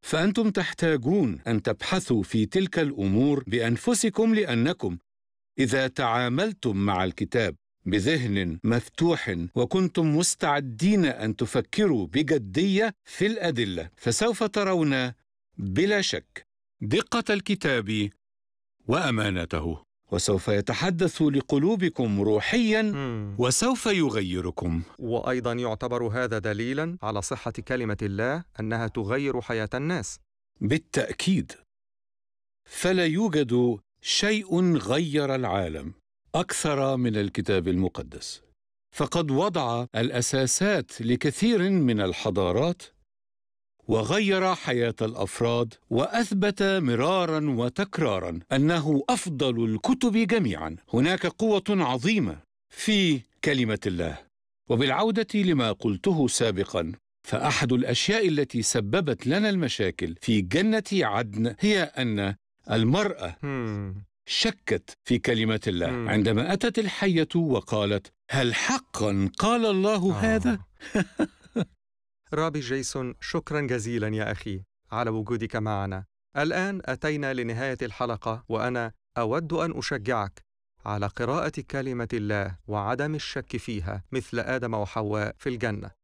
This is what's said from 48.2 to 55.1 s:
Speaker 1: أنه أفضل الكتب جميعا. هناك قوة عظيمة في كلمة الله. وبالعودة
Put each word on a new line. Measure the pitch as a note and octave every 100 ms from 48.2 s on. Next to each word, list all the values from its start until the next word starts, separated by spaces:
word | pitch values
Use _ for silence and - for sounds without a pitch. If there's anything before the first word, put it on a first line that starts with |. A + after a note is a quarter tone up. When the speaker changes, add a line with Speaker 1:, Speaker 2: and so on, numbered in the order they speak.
| F2+ E2 -
Speaker 1:
أنه | C3+ D3 E3+ D3 C#3+ C#3
أفضل | B3 F#3+ C#3+ C3+ A#2 A2+
الكتب | A2 - C4 A#3+ G#3+
جميعا. | A3 A3+ D3 D#2+ D#2+ E2 _
هناك | A2+ C#3+ F#3 F3+
قوة | - A3 G#3 F3+
عظيمة | G3+ D3 B2+ C3+ A3 A#2+ D2+ _ _ _
في | - - G#3 F#3 C#3 - _
كلمة | - C#3 A#2 G#2+ -
الله. | F2 E2 D#2 - _ _ _ _
وبالعودة | A#2 C#3+ C#3 A3